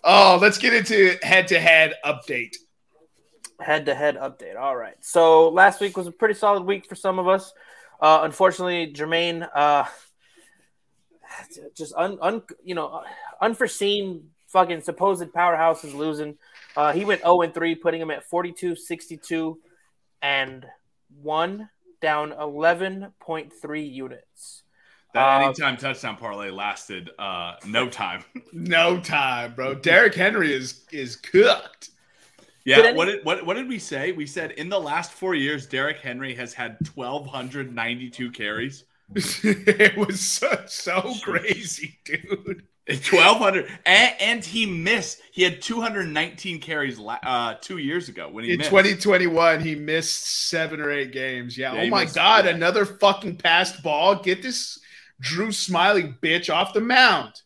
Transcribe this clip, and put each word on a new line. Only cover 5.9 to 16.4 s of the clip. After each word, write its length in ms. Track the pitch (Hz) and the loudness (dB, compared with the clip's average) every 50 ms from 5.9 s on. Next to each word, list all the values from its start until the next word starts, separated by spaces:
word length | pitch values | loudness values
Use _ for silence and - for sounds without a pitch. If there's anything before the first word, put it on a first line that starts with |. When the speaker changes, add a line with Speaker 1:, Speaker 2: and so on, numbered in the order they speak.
| 185 190 | -4 -6
Speaker 2:
was 80 | 180 | -10
a 40 | 175 | -10
pretty 220 | 170 _ 226 220 208 | -4 _ 0 0 0
solid 280 | 202 220 208 202 202 180 | 2 2 2 2 2 0
week 220 | 185 202 190 _ - | -4 -6 -6 _ -16
for 60 | 196 | -16
some 240 | - - 190 185 185 | -6 -4 -2 -2 0
of 100 | 180 185 | 2 2
us. 240 | 190 196 190 - _ _ - - - - - _ _ _ | 2 2 0 -8 _ _ -20 -20 -20 -20 -20 _ _ _
Uh, 200 | 151 156 156 156 156 | 4 6 6 6 4
unfortunately, 680 | 160 143 - 190 185 - - 180 180 175 170 165 156 143 | -2 0 2 2 2 2 0 -4 -4 -4 -4 -6 -6 -8
Jermaine, 520 | 143 151 160 165 165 170 170 170 165 165 - - | -8 -6 -2 -2 -2 -2 -2 -4 -6 -10 -6 0
uh, 300 | 143 147 147 147 143 143 - - - - _ _ _ _ _ _ _ _ _ _ _ _ _ _ _ _ _ _ _ _ _ 330 _ _ - - - - _ - - - 147 _ | 2 2 4 4 2 0 -2 -8 -18 -20 _ _ _ _ _ _ _ _ _ _ _ _ _ _ _ _ _ _ _ _ _ _ _ _ -20 -18 -18 -18 _ -20 -20 -20 -20 _
just 180 | - 160 147 - | -14 -14 -8 -4
un-, 220 | 160 170 190 202 - | -4 -4 -4 -4 -4
un-, 220 | 160 185 220 226 - - - _ _ | -4 -4 -4 -4 -10 -14 -20 _ _
you 100 | 185 180 | -8 -8
know, 280 | 170 151 143 151 - - - - - - - - _ | -6 -6 -8 -10 -14 -14 -16 -18 -18 -18 -20 -6 _
unforeseen 880 | 196 226 226 - 254 202 - - 202 202 208 208 196 190 175 160 - _ _ _ _ _ | -2 -2 0 -2 -4 -4 -4 -4 -2 -2 -2 -2 -4 -6 -10 -12 -16 _ _ _ _ _
fucking 340 | - 185 180 170 175 156 | 2 2 2 2 -2 -6
supposed 500 | 147 175 165 - 180 202 190 165 175 160 | -6 -10 -4 0 0 0 0 -2 -6 -6
powerhouse 520 | - 165 175 175 170 156 165 165 160 160 - | -2 0 2 2 2 2 2 2 2 0 -6
is 100 | 147 139 | -14 -8
losing. 420 | 143 151 156 151 147 151 147 147 _ | -6 -6 -4 -4 -6 -8 -10 -12 _